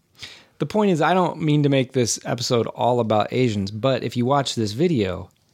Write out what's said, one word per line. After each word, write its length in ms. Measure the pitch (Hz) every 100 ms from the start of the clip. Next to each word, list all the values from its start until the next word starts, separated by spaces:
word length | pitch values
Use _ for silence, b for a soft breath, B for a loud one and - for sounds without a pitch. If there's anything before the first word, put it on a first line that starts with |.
| _ - B B B -
The 80 | 151
point 260 | 214 202
is, 80 | 160
I 120 | 151
don't 260 | 185 170 156
mean 220 | 156 147
to 40 | 143
make 240 | 135 127
this 280 | 131 113 -
episode 440 | - 123 - 120 107
all 320 | - 117 123
about 320 | 110 107 -
Asians, 400 | 120 127 104 98
but 320 | 107 135 127
if 120 | 113 123
you 80 |
watch 300 | 120 143 135
this 160 | 117 107
video, 600 | 107 180 135 95 90 98 _ _